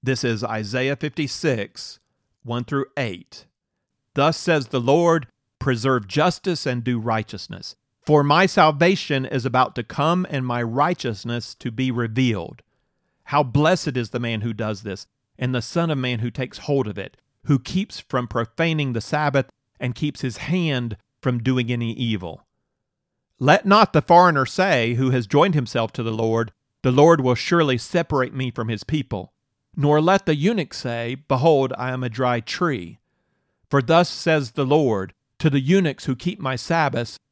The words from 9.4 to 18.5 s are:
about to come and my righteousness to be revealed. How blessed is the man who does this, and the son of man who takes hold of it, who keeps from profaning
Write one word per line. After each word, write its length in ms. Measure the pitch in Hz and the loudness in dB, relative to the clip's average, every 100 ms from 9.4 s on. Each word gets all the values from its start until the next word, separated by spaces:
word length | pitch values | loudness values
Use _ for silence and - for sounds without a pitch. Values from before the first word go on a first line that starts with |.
about 300 | 123 127 123 | 0 2 0
to 80 | - | -2
come 420 | 117 - 151 180 180 | -8 -2 0 0 -2
and 160 | 143 127 | -4 -4
my 160 | 120 | -4
righteousness 920 | 117 120 151 180 131 101 120 120 - - | -4 0 0 0 -4 -6 -6 -8 -8 -10
to 160 | 127 | -10
be 180 | 110 131 | -4 -2
revealed. 720 | 120 117 110 127 104 85 - _ _ _ _ _ _ | -2 -2 0 2 0 -4 -12 _ _ _ _ _ _
How 180 | - 143 | -2 0
blessed 540 | 139 120 156 180 - 127 | 2 2 4 2 0 -4
is 140 | 117 | -4
the 100 | 127 | -4
man 220 | 117 113 | -4 -4
who 100 | 117 | -4
does 320 | 107 110 101 | -6 -6 -6
this, 240 | 107 95 - _ _ _ | -8 -10 -12 _ _ _
and 160 | 127 | -4
the 80 | 127 | -2
son 300 | - 175 170 | -2 -2 0
of 80 | 147 | -2
man 220 | 127 120 | -2 -4
who 100 | 120 | -4
takes 280 | 113 127 - | -6 -10 -10
hold 280 | - 139 110 | -2 0 0
of 100 | 98 | -6
it, 200 | 95 _ _ _ - | -12 _ _ _ 0
who 120 | 139 | 0
keeps 400 | - 175 196 - | 0 -4 -4 -10
from 300 | - 131 120 | -6 -4 -2
profaning 640 | 123 113 | -4 -6